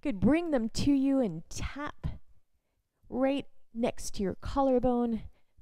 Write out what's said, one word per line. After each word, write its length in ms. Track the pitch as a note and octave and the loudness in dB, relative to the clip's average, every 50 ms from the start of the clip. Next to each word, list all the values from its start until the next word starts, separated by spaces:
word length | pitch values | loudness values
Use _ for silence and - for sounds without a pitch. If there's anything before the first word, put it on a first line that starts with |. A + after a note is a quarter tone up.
Good. 200 | - D4+ A#3 F#3+ | -2 -4 -2 4
Bring 300 | F3+ G#3+ C#4+ E4 F4 E4+ | 6 6 6 6 2 0
them 160 | D4 B3+ A3 A3+ | 0 0 0 -2
to 220 | - - - C#4+ | -2 0 2 4
you 280 | C#4+ C4+ C4 C#4 C4+ C4+ | 4 4 4 4 2 2
and 280 | B3+ G3+ D#3+ E3 - - | 2 0 -2 -6 -10 -10
tap 560 | - - - - - C#4 D4 D4+ - - - - - - - - - - _ _ _ _ _ _ _ _ _ _ _ _ _ - | -8 -6 -6 -6 -6 -8 -10 -10 -12 -6 -6 -6 -6 -6 -14 -18 -20 -20 _ _ _ _ _ _ _ _ _ _ _ _ _ -10
right 380 | - A#3+ C4 C4+ C#4 C#4 - - - - - - - | -4 0 0 0 0 -2 -4 -8 -16 -18 -20 -12 -4
next 400 | A3+ A#3 A#3+ - - - - - | -2 -2 -2 -2 -4 -6 -6 -4
to 80 | - | -2
your 140 | G3+ F#3 - | -2 -2 -2
collarbone. 880 | - - - - C#4 C4+ C4+ B3+ B3 A#3+ B3+ B3 A#3+ A#3+ A#3 A3+ G#3 - - - _ - _ _ - | -4 -6 -4 0 2 2 4 4 4 4 2 2 2 0 0 -2 -4 -6 -10 -16 _ -20 _ _ -16